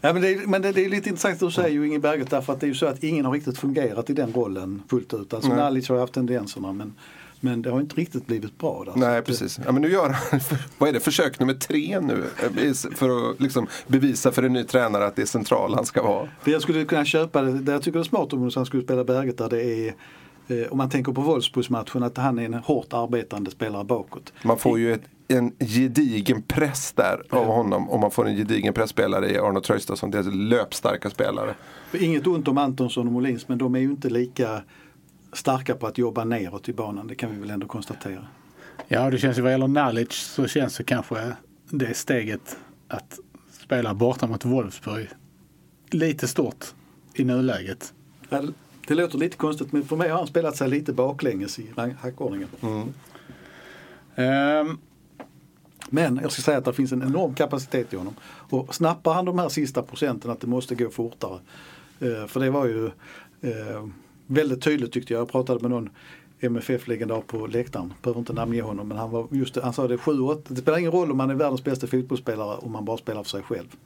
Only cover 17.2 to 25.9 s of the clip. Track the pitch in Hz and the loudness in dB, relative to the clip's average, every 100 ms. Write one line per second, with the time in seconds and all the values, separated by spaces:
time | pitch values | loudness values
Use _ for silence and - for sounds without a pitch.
17.2 | 160 147 135 135 135 143 139 165 160 214 | 2 2 2 2 0 0 0 0 2 0
18.2 | 151 143 127 131 127 131 127 127 123 127 | 2 0 0 0 0 0 2 2 4 2
19.2 | 135 120 113 117 120 113 110 110 - - | 0 -2 0 0 0 -2 -4 -6 -20 -20
20.2 | - - - 120 117 135 131 135 131 131 | -20 -20 -6 -4 -2 -2 0 0 0 0
21.2 | 147 147 117 - 120 117 104 131 120 120 | 2 2 2 -2 0 -2 -2 -2 -2 0
22.2 | 135 117 117 117 117 135 - 120 117 120 | 0 0 -2 -4 0 -2 0 -4 0 -2
23.2 | 107 104 92 - 110 101 101 117 - - | -2 -6 -6 -4 -6 -4 -2 -2 -2 -14
24.2 | - - 113 113 - 113 117 113 - _ | -16 -2 2 4 4 4 2 0 -4 _
25.2 | - 131 120 - 117 113 131 | 0 2 2 0 2 4 4